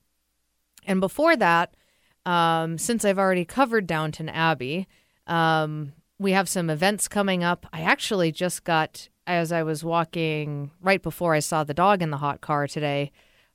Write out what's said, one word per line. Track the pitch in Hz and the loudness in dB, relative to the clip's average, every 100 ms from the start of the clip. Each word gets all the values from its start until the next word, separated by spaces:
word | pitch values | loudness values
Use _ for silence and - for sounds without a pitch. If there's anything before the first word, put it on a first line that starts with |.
| _ _ _ _ _ _ _ _ - | _ _ _ _ _ _ _ _ -2
And | 190 | 0
before | 190 - 320 302 | 0 2 2 4
that, | 180 170 180 _ _ _ _ _ 180 | 4 4 2 _ _ _ _ _ -2
um, | 175 165 165 165 165 | 2 4 2 0 -4
since | - 233 | -2 0
I've | 208 190 | 0 2
already | 190 180 170 | 2 0 -2
covered | 254 262 226 175 | 0 2 0 0
Downton | 160 156 151 160 | -2 -2 -6 -8
Abbey, | 160 160 147 123 170 190 _ _ _ - | 0 0 0 -2 -6 -8 _ _ _ -4
um, | 170 160 160 156 151 143 - _ - | 0 2 2 0 -4 -10 -14 _ -4
we | 196 | 0
have | 190 180 | 2 0
some | 190 165 | -2 -2
events | 151 185 208 - | 0 0 0 -2
coming | 208 196 180 | 0 0 2
up. | 175 175 - | 0 -2 -6
I | 160 | -4
actually | 170 285 - 202 165 | 0 0 0 0 0
just | 151 180 - | 0 -4 -4
got, | - 160 156 - - _ - | 0 0 0 -6 -20 _ -2
as | 175 160 | -2 0
I | 170 | -2
was | 160 151 | -2 -4
walking | 165 170 165 170 160 151 147 143 143 - | -2 -2 -2 -2 -2 -2 -4 -6 -10 -2
right | 185 190 | 2 2
before | 165 - 175 | 0 -4 0
I | 156 | 0
saw | - 160 | 0 -2
the | 151 | -2
dog | 147 190 202 | 0 2 2
in | 160 | 0
the | 143 | -2
hot | 143 - | -4 -6
car | - 147 143 | -4 -2 -2
today, | 156 147 143 143 - _ _ _ | -4 -4 -2 -4 -10 _ _ _